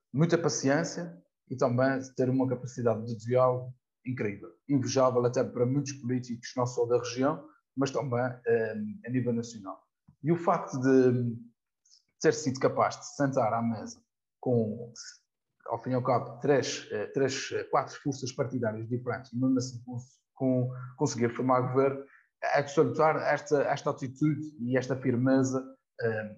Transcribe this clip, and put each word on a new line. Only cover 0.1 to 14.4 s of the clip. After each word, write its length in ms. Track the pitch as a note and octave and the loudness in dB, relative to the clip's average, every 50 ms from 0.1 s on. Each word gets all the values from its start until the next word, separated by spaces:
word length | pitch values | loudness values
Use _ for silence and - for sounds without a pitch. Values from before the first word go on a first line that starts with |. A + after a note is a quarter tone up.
muita 260 | - C3+ E3 E3 F3 E3 | 0 2 4 4 4 2
paciência 800 | E3+ D3+ - - - C3+ C#3 D#3+ E3+ - - F3 F3 - - - _ _ _ _ _ _ | 2 0 0 2 2 2 2 2 0 -2 -6 -8 -10 -10 -12 -16 _ _ _ _ _ _
e 60 | C3 | -2
também 420 | A#2+ C#3 B2+ B2 B2 C3 C3+ C3+ C3+ | 0 2 2 4 4 4 2 2 0
de 140 | C3+ - - | -4 -6 -2
ter 160 | - B2+ B2+ | 0 0 2
uma 180 | C3 C3 C3 C3 | 2 2 2 0
capacidade 580 | B2 B2 - - - B2+ A#2 B2 C3+ A2 A2 | 0 -4 -6 -10 -8 0 0 2 2 0 -2
de 120 | A#2+ A#2 G2+ | -6 -8 -8
diálogo 560 | G#2+ A#2 B2 B2+ B2+ B2+ B2+ B2+ B2+ - - - _ _ _ _ _ | -4 0 4 4 6 4 4 0 -4 -10 -14 -16 _ _ _ _ _
incrível, 460 | C3 B2 B2+ A2+ G#2 G2 G2 - - - _ _ - | -8 -4 -2 -2 -4 -4 -6 -12 -18 -20 _ _ 0
invejável 560 | C#3+ C3 A2+ A#2+ - C3 B2+ B2+ B2+ B2 B2 | 2 2 2 2 2 4 4 4 4 4 2
até 200 | A#2+ - C3 A#2+ | 2 2 0 -2
para 200 | G#2 - B2 B2 | -2 0 0 0
muitos 280 | B2 C3+ D3 C#3 - - | 2 2 0 -2 -2 -8
políticos, 600 | - A#2 A#2+ B2+ B2 A#2+ - A#2 - - - - B2+ | -8 -4 -2 -2 -2 -4 -6 -10 -10 -10 -8 -4 -2
não 80 | A#2+ | -2
só 220 | B2 - B2+ A#2+ A#2 | -2 0 0 0 2
da 100 | A#2+ A#2 | 2 0
região, 500 | - A#2 A#2 B2+ C3 C#3+ - - - - - _ _ _ _ C3 | 0 -2 -2 0 0 0 0 -2 -8 -16 -20 _ _ _ _ -2
mas 140 | C3+ C3+ | -2 0
também, 420 | C3 A#2+ - C3 A#2+ A#2+ B2+ B2 B2 - - A#2 | 0 -2 -2 0 0 0 0 -2 -4 -4 0 2
eh, 280 | A#2 A2+ A2 A2 G#2+ G#2+ G#2+ G#2+ G2+ - - | 2 2 2 0 -4 -6 -6 -8 -8 -10 -8
a 40 | A#2+ | -4
nível 200 | B2 B2+ A#2 A#2+ | -2 0 0 0
nacional. 480 | A#2 A#2 A2+ - - G#2+ F#2+ F#2 F#2+ - _ _ _ _ _ - _ _ C#3 | -2 -2 -4 -6 -10 -12 -12 -12 -14 -14 _ _ _ _ _ -20 _ _ 0
E 80 | D3+ | 0
o 40 | E3+ | 0
facto 400 | E3+ - G3+ F3+ D#3+ - - - C3 | 2 2 2 0 0 -2 -4 -6 0
de 560 | B2+ C3+ C3 C3 B2+ B2+ A#2+ B2 A#2+ A#2+ A2+ A#2 - - _ _ _ _ _ _ _ _ _ _ _ _ _ _ | 2 6 6 8 8 6 4 2 0 -2 -4 -6 -12 -18 _ _ _ _ _ _ _ _ _ _ _ _ _ _
ter 140 | - D#3+ D3+ | 2 2 2
sido 260 | - - C3 B2+ - | 2 -2 -4 -2 0
capaz 400 | - C3 - B2 G#2 G#2 - - | 0 0 2 2 2 2 0 -4
de 60 | - - - | -12 -14 -4
sentar 380 | - C#3+ C3+ B2+ C3 A#2 G#2+ A2+ | -2 -2 0 2 2 2 2 0
à 80 | A#2 | 0
mesa 400 | A#2 A#2 A2+ G2+ F#2 - - - _ _ _ _ _ _ _ | -2 -2 -4 -4 -8 -12 -14 -16 _ _ _ _ _ _ _
com, 520 | _ | _